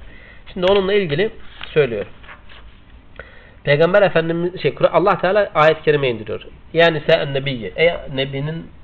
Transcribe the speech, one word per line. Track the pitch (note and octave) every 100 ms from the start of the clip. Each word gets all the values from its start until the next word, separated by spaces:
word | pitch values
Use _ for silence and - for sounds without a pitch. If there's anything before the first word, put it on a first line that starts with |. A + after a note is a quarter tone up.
| - - - - -
Şimdi | F#3+ F3
onunla | G3+ F#3+
ilgili | G#3 F3 C#3+ A3 - - - -
söylüyor. | D#3 C3+ G#2+ - - - - - - - - - - - - - - - -
Peygamber | C#3 D3 E3+ G3+
Efendimiz, | F#3+ E3 E3 E3+ F3+ F3+
şey, | C#3 -
Kur-, | D3
Allah | E3 G3 F3
Teala | F3+ G#3 G3+ D#3
ayet-i | D#3 D#3
kerime | D#3 D3 C3+
indiriyor. | A2+ G#2 G2 - - -
"Yani | D#3+ E3+ D3+ -
sen | E3 D3+
nebiyye, | C#3 C#3 B2 G2 -
ey | E3+ F3 -
Nebinin | C3+ C3+ C#3 D3+ E3 E3 -